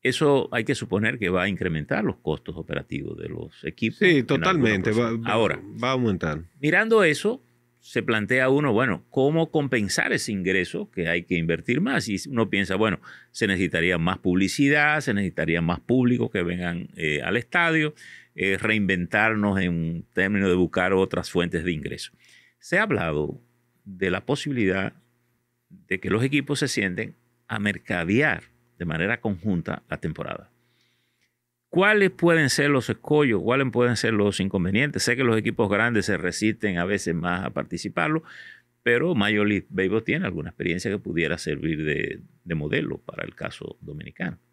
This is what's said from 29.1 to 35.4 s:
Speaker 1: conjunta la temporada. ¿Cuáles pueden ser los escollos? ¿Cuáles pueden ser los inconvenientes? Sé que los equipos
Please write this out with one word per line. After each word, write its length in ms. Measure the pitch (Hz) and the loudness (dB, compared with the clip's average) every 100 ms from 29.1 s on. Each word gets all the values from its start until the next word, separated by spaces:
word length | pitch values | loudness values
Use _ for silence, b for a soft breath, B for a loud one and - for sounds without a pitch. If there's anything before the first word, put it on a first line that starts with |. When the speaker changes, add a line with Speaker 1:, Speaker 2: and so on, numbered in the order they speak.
| 120 | -2
Speaker 1:
conjunta 640 | 110 90 107 90 - 80 _ | -4 -4 -2 -2 -2 -8 _
la 80 | 78 | -8
temporada. 520 | 82 80 - - - _ _ _ _ _ _ _ _ _ _ _ _ | -6 -6 -8 -10 -12 _ _ _ _ _ _ _ _ _ _ _ _
¿Cuáles 400 | 175 196 214 190 | 2 4 6 4
pueden 380 | - 170 165 139 | 4 4 6 4
ser 200 | - 143 | 2 2
los 200 | 139 - | 2 0
escollos? 520 | 107 - 151 143 101 | -6 2 4 4 2
¿Cuáles 280 | 107 131 131 | 2 0 2
pueden 260 | 117 123 113 | 2 2 2
ser 160 | 117 | 2
los 260 | 107 101 98 | 2 2 2
inconvenientes? 640 | 95 95 90 101 147 - | 0 0 2 2 0 0
Sé 140 | - 123 | 0 2
que 80 | 123 | 2
los 120 | |
equipos 320 | 110 | 2